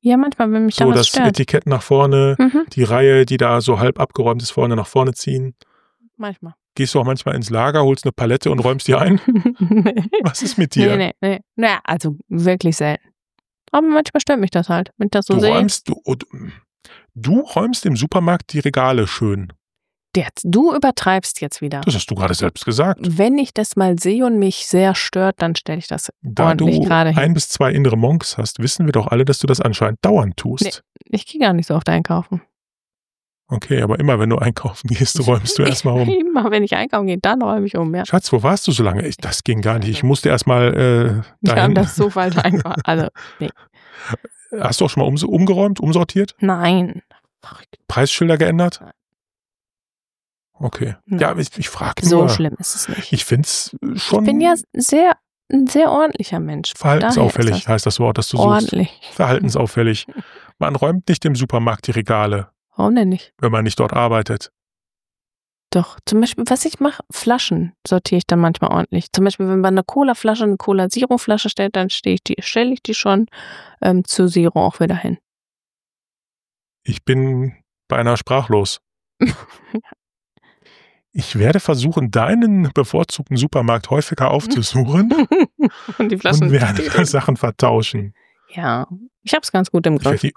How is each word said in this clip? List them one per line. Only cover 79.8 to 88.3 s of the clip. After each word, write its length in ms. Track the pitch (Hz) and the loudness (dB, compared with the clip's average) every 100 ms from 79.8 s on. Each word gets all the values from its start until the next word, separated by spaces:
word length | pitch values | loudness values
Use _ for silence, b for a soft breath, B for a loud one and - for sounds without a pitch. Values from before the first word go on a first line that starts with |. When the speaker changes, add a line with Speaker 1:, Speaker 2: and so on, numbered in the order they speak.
| - - _ _ _ _ b b b b b b _ | -12 -20 _ _ _ _ b b b b b b _
Speaker 2:
Ich 280 | 175 - 107 | -8 -6 0
werde 200 | 107 185 | 2 2
versuchen, 520 | - 143 135 165 127 | 0 0 0 0 -2
deinen 600 | 117 117 226 233 196 160 | 0 2 2 2 2 2
bevorzugten 640 | - 127 160 170 - 143 131 | 0 0 0 -2 -6 -4 0
Supermarkt 540 | 143 143 117 117 - | 0 0 0 0 0
häufiger 400 | 143 147 - 135 | -2 -2 -2 0
aufzusuchen 800 | 147 226 180 107 127 127 156 220 302 262 359 311 _ | 0 0 -2 0 0 2 2 4 2 2 2 2 _
Speaker 1:
<laughs> 400 | 277 - - - | -4 -4 -18 -4
Und 120 | 220 | -2
die 60 | 190 | 0
Flaschen 260 | 175 151 147 | 2 2 2
Speaker 2:
und 40 | |
werde 320 | 135 117 101 | 2 0 -2
Speaker 1:
zu 60 | - | -2
teilen. 140 | - 175 | 0 0
Speaker 2:
Sachen 300 | 139 - 131 | 0 0 -2
vertauschen. 800 | 123 - 127 113 113 113 101 - _ | -2 0 2 2 0 -6 -8 -14 _